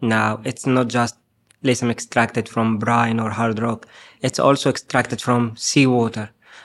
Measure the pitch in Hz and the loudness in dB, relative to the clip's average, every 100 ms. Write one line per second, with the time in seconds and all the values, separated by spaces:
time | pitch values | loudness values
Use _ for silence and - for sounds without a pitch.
0 | 120 110 107 107 113 120 135 127 120 120 | 0 2 0 -2 -6 -6 0 0 0 0
1 | 117 - _ _ _ _ 135 120 120 113 | -2 -4 _ _ _ _ -2 0 0 -4
2 | - 123 113 120 107 - 110 110 110 117 | -2 0 0 0 -4 -2 0 0 0 2
3 | 117 113 110 107 117 107 117 110 - - | 2 0 -2 -2 -2 -2 -2 -4 -8 -20
4 | - - 131 - - 135 139 120 - 127 | -20 -6 -4 0 2 2 0 -2 -2 -2
5 | 120 117 - 120 120 110 - 151 131 123 | -2 -2 0 0 0 -4 -2 4 4 4
6 | 113 113 101 _ _ - | 0 -2 -10 _ _ -20